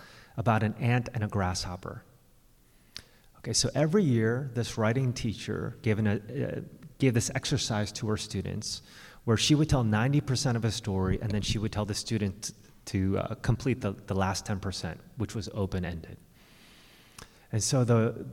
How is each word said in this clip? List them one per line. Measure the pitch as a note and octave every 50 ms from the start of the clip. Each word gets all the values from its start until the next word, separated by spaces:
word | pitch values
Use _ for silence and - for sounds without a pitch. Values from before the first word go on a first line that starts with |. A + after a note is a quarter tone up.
| - - - - - - -
about | - - A#2+ A2 G#2+ A2
an | G#2+ - -
ant | A#2+ A#2 A#2+ B2 A#2+ - -
and | A#2
a | G#2+
grasshopper. | G2+ - G2+ F#2 F2+ F2+ - - F#2 F2+ - - - - A#2+ - - - _ _ _ - - _ - _ _ _ _ _ _ _ _ - - - - - - _ - _ -
Okay, | - -
so | A2+ - - A#2+ -
every | C3+ D3+ D#3 E3+ G#3+ F#3+
year, | C#3 A#2+ A2+ A2 A2+ A#2+ C3 C#3+ C3 -
this | A#2+ A2+ - -
writing | A#2 A2 A2 A#2 C3 C3 B2
teacher | A#2+ - - A2+ F#2+ - - G#2+ G#2 F2+ A2 G#2+ A2+ -
gave | - A2 G#2 G#2
an, | A2
uh, | G#2 G2+ - G#2 A2+ B2+ C#3 B2 - - - - - - - - - -
gave | - C#3 C3 A2+
this | A#2 - - -
exercise | B2+ - - C#3+ A2 - - A2+ G#2 G#2+ -
to | - - A#2
her | G#2+ G#2+
students | G#2 - - - G2 F2+ F#2+ F#2+ G#2 - - - - - - - - - - - - -
where | A#2 A2
she | G#2 - - D3+
would | C#3+ D#3 -
tell | - B2+ A#2
ninety | G#2+ G#2+ G#2+ A#2+ C3+ C#3+ D3
percent | - - B2+ B2 - C3 A#2
of | A2+ A2+
a | A2
story, | G2 - - G#2+ F#2+ F#2+ F#2 F#2 F#2+ -
and | - G#2
then | G#2 G#2
she | F#2+ - -
would | A2 G#2+ G#2
tell | - G#2 G#2+
the | G2 G2+
student | - - - A#2 G#2+ G#2 F#2+ F2+ - - - - - - - - - -
to, | - - G2 F#2+ F#2+ G2
uh, | F#2+ - - A2
complete | - - - A2+ - - C3+ A#2 -
the, | G#2 G2 F#2+ - -
the | - G2
last | F#2+ F#2+ F#2+ G2 - -
ten | - G#2 F#2
percent, | - G2 F#2 - - E2+ D#2+ - - - -
which | - G#2 - -
was | A2+ F#2+ - -
open-ended. | G#2+ G2 F#2 - F#2 F2+ D#2 E2 D#2+ - - - - - - - - - - - - - - - - - - - - - - - - - - - - - - A2
And | G#2+ -
so | - C#3+ C3 A#2+
the, | A2 A#2+ A2+ A2+ A#2 - - - -